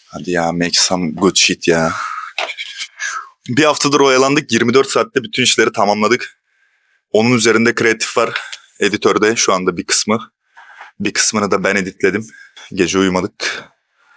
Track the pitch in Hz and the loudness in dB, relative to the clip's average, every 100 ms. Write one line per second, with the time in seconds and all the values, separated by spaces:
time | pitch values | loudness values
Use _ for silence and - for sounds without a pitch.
0 | _ - 82 87 82 85 85 - - 92 | _ -12 -4 -2 0 -2 -2 0 0 0
1 | 85 82 95 - - 87 87 82 80 - | -4 0 0 2 -2 -2 0 2 0 -4
2 | - - - - - - - - - - | -8 -10 -12 -10 -10 -10 -14 -14 -16 -12
3 | - - - _ - 120 151 139 143 139 | -12 -12 -16 _ -4 2 2 2 0 4
4 | 139 131 135 147 139 113 117 131 135 123 | 4 4 4 0 0 0 4 4 4 0
5 | 113 - - - 120 - 113 113 101 104 | 0 -2 -4 -2 0 2 0 2 0 2
6 | 107 123 - _ _ _ _ _ _ _ | 2 0 -2 _ _ _ _ _ _ _
7 | _ 107 117 123 113 110 117 - 113 110 | _ 0 2 2 4 4 2 2 0 0
8 | - 123 113 - - - _ - 101 104 | -2 -2 -2 -4 -12 -18 _ -4 -2 0
9 | 107 95 107 117 - 92 92 85 - - | 0 2 2 2 0 0 -2 -4 -4 -2
10 | - 110 - _ _ - - - - - | 0 -4 -4 _ _ -20 -20 -20 -20 -6
11 | 202 - - 220 202 202 190 202 95 - | -6 -2 -2 0 0 0 2 0 -2 -2
12 | 95 101 113 - - - - 95 85 95 | -2 -2 -8 -20 -20 -20 -14 -2 0 2
13 | 95 92 87 - - - - _ _ _ | 2 0 -4 -6 -8 -8 -14 _ _ _
14 | _ | _